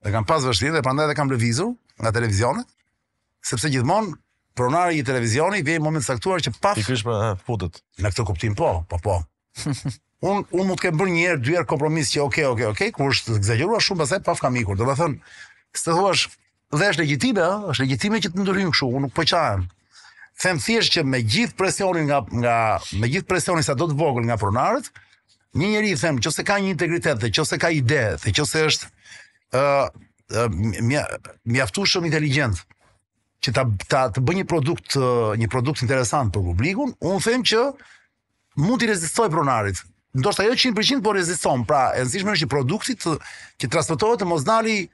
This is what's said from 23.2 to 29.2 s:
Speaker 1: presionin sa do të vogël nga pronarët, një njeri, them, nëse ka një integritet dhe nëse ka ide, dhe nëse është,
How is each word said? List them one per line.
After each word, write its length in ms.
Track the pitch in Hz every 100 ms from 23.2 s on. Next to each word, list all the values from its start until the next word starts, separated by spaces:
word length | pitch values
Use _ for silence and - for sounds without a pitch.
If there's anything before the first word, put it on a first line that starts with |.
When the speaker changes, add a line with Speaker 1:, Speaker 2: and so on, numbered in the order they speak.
| 185
Speaker 1:
presionin 320 | 180 - 170
sa 140 | 151 131
do 80 | 165
të 120 | 143
vogël 260 | 160 123 117
nga 140 | 117
pronarët, 480 | 101 107 160 247 - - _ _ _ _ _
një 160 | 117 185
njeri, 220 | 214 208 165
them, 220 | 165 139
nëse 280 | 135 151 190
ka 80 | 202
një 140 | 196
integritet 480 | 175 175 170 170 131
dhe 80 | 117
nëse 300 | 101 156 175
ka 80 | 170
ide, 320 | 160 123 147 110 78
dhe 160 | -
nëse 300 | 101 151 156 156
është, 240 | 143 - _ - -